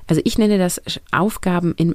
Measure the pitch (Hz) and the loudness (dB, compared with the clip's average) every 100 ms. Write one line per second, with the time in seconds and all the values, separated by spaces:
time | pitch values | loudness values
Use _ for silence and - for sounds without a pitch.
0 | - - 233 - 214 202 180 - - - | -2 0 0 2 2 2 0 -4 -10 -10
1 | - 135 202 - 190 175 170 - 165 | -4 -2 -2 -2 -2 0 0 0 0